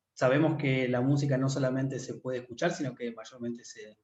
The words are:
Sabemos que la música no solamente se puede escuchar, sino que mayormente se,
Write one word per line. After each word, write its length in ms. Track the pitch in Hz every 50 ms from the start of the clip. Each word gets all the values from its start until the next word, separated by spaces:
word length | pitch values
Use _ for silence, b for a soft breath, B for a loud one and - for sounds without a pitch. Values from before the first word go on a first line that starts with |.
| _ _ _
Sabemos 460 | - 139 127 131 147 160 151 139 135
que 280 | 143 139 131 131 131 123
la 140 | 123 120
música 360 | 123 135 143 139 143 135 131 127
no 120 | 135 135
solamente 500 | - 139 135 127 131 131 135 139 135 120
se 160 | - - 120
puede 240 | - _ 127 127 123
escuchar, 320 | 117 - 117 - - 175
sino 240 | - - 151 127 120
que 160 | - 123 120
mayormente 520 | 113 113 - - - 123 117 120 117 117 -
se, 340 | - - 117 107 107 107 _